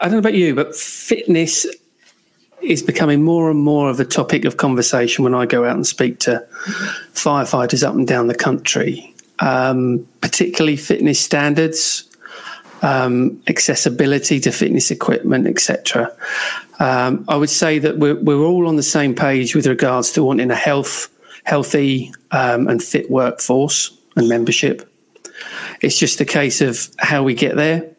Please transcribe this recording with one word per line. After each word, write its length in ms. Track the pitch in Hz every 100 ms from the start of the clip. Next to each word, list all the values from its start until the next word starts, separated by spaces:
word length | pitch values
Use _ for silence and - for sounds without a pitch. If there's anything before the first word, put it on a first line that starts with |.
don't 100 | 175
know 60 | 220
about 160 | 208 208
you, 200 | 170 131
but 180 | 151
fitness 920 | - - - - 233 - 165 160 - - - _ _ _ _ _ _ _ -
is 220 | 330 233
becoming 400 | - - 156 143
more 260 | 156 170 160
and 100 | 151
more 300 | 147 147 143
of 100 | 127
a 60 | 131
topic 400 | - 139 151 165
of 120 | -
conversation 680 | 139 123 120 127 120 -
when 100 | 127
I 120 | 127 120
go 200 | 123 120
out 100 | 127
and 120 | -
speak 320 | - 123 120
to 260 | - 120 - - - - - - -
firefighters 760 | - - 143 127 135 123 131 143
up 80 | -
and 100 | 127
down 200 | 127 117
the 80 | 120
country, 800 | - 120 - - - - - - _ -
um, 680 | 139 127 131 131 127 120 - _
particularly 560 | - - 175 - 156 143
fitness 440 | - - 147 139
standards, 840 | - 151 147 147 160 160 - - - - - - - - - -
um, 600 | 143 135 127 123 127 - -
accessibility 920 | - - 139 - 123 139 143 - 143
to 100 | 127
fitness 400 | - - 123 -
equipment, 560 | 139 - - - 131 -
et 120 | -
cetera. 540 | - - - - 117 - - - - - - -
Um, 440 | 131 127 127 127 -
I 80 | 143
would 120 | 147
say 300 | - 160 156
that 180 | 151 151
we're, 180 | 147 151
we're 280 | - 143
all 240 | 156 180 170
on 80 | 156
the 80 |
same 320 | 135 156 143 120
page 400 | 143 135 123 156
with 100 | 135
regards 460 | 127 135 127 117
to 100 | -
wanting 280 | 135 123 127
a 40 | 120
health, 520 | 151 139 135 - - _ - - -
healthy, 640 | 151 139 151 139 131 120 - _
um, 360 | 135 127 120 131
and 160 | 120
fit 260 | - - -
workforce 880 | 131 123 - - 127 143 - - - _ -
and 100 | 117
membership. 640 | 117 117 - 143 - - _ _ _ - - - - - -
It's 180 | 143 -
just 220 | 143 -
a 60 | 147
case 340 | 151 143 -
of 300 | 139 117 - -
how 240 | - 147
we 120 | 135 117
get 200 | 143 -
there. 340 | 151 165 160